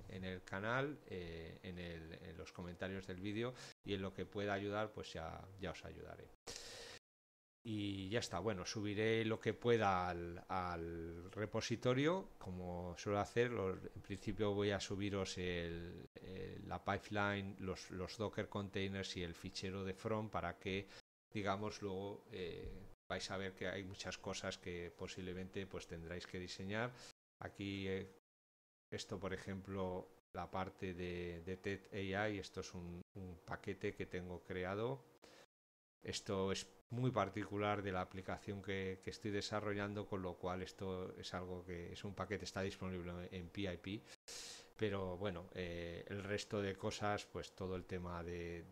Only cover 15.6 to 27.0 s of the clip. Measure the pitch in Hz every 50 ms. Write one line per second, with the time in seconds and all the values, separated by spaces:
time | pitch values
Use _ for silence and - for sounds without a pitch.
15.6 | 85 85 85 85 85 87 90 - - - - - - 92 92 95 92 90 87 -
16.6 | 95 92 90 90 - 95 101 95 - - 104 104 101 101 101 101 98 98 - -
17.6 | 98 92 87 - - - 87 90 90 - - - 107 98 - 110 101 - - 104
18.6 | 101 92 - 101 95 98 98 98 95 - - 95 87 85 85 - - 92 - -
19.6 | 101 95 92 98 95 95 92 - - 110 110 107 107 104 - 87 82 87 87 -
20.6 | - 98 92 98 98 - - - - _ _ _ _ _ - 110 95 101 98 101
21.6 | 107 107 101 - 104 98 92 95 101 101 104 - - 117 107 92 90 82 - 92
22.6 | 92 - 95 - - - - - _ - 92 92 - - 98 95 98 95 92 -
23.6 | 98 90 92 101 98 92 95 - - 92 92 - - 98 95 - - 95 - -
24.6 | - 92 87 87 87 85 - - 95 90 - 95 92 90 87 92 92 92 - 101
25.6 | 95 90 - 85 - - 85 82 82 82 87 90 - - - 92 90 87 - -
26.6 | 95 95 107 110 120 123 127 -